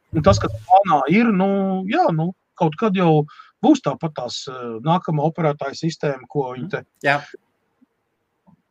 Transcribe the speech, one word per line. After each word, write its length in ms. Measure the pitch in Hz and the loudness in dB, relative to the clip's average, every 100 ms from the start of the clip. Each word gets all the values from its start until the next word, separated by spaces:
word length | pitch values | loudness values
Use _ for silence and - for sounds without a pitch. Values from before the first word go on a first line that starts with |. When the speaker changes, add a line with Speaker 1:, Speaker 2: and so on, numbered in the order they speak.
| _ | _
Speaker 1:
Un 120 | 165 170 | 2 4
tas, 160 | - | 4
kas 140 | - - | 0 -6
plānā 420 | - 185 190 151 135 | 2 4 4 2 2
ir, 220 | 196 240 | 2 4
nu, 220 | 185 196 196 190 190 | 2 0 0 -2 -4
jā, 240 | 190 302 320 | -2 0 2
nu, 220 | 156 170 - _ | 0 -2 -6 _
kaut 200 | - 165 151 | -4 -2 0
kad 220 | 220 190 | -2 2
jau 300 | 170 156 151 - - _ | 4 4 0 -8 -20 _
būs 220 | 247 311 147 | 4 4 2
tāpat 320 | 127 165 - | -4 -6 -8
tās, 240 | 120 - - | -10 -10 -12
ā, 340 | 127 120 113 | -10 -10 -4
nākamā 500 | 143 175 - 151 151 | 0 0 0 -2 -2
operētāja 480 | 160 156 147 139 120 | 0 -2 -2 -8 -6
sistēma, 480 | 165 151 151 135 123 | -6 -4 -6 -6 -8
ko 240 | 147 127 | -6 -6
viņi 220 | 127 123 | -8 -10
te 100 | 131 - _ | -10 -12 _
Speaker 2:
Jā. 180 | 143 143 - - _ _ _ _ _ _ _ _ _ _ _ _ _ | -4 -2 -6 -20 _ _ _ _ _ _ _ _ _ _ _ _ _